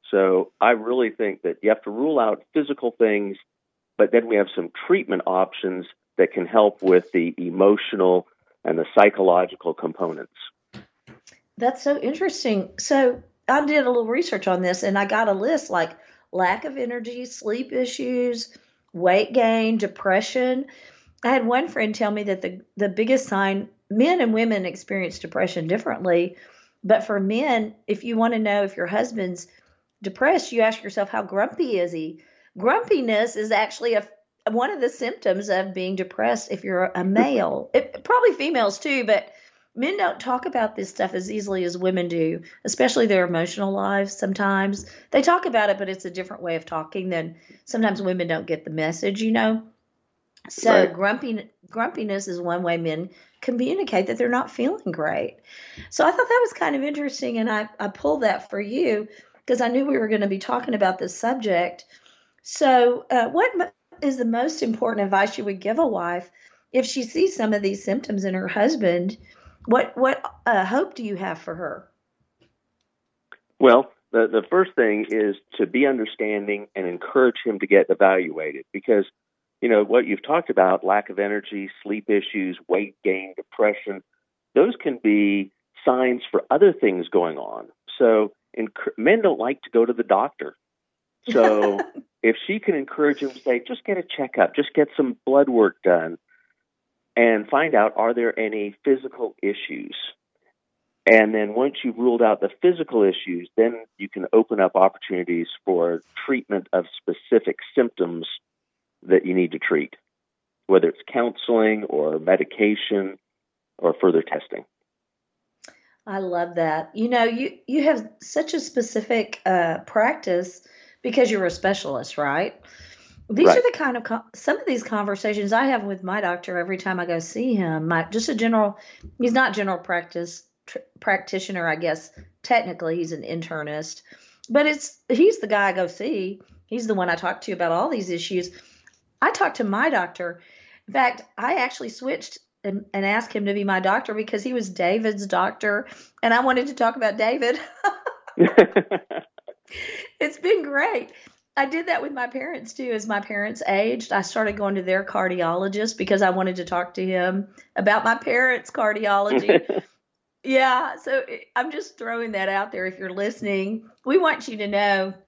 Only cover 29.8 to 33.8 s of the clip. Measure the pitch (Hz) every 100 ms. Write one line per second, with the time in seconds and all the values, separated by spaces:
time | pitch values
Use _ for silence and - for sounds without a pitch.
29.8 | _ _ 202 - 277 349 - 233 220 220
30.8 | 202 208 202 220 196 196 220 - 285 196
31.8 | 175 165 156 160 _ _ _ - 220 392
32.8 | 480 359 240 214 233 220 214 208 214 -